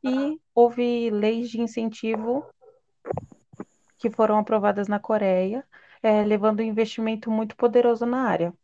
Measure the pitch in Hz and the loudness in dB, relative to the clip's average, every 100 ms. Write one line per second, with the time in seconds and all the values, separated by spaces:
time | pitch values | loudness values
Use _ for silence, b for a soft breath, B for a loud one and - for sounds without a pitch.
0 | 262 262 277 311 _ - 240 240 240 240 | -2 -2 -2 -6 _ 4 4 4 -2 0
1 | 233 208 214 226 240 226 233 233 226 214 | -2 0 0 0 -4 -4 -4 -4 -6 -4
2 | 220 220 220 262 381 _ - _ _ _ | -4 -4 -2 -4 -6 _ -20 _ _ _
3 | - - - - _ - - _ _ _ | -10 -10 -10 -20 _ -18 -18 _ _ _
4 | 233 220 220 214 208 220 202 202 202 208 | -6 2 2 2 2 0 0 0 -2 -4
5 | - 214 202 185 185 233 - b b b | -2 0 2 2 0 -4 -10 b b b
6 | 226 214 214 214 214 214 226 214 220 - | 2 2 2 2 2 0 -2 -2 -2 -2
7 | 220 220 226 220 220 - 240 240 240 226 | -4 -4 -2 -2 -2 0 2 4 4 2
8 | 233 247 254 160 170 180 | 0 0 0 0 -2 -6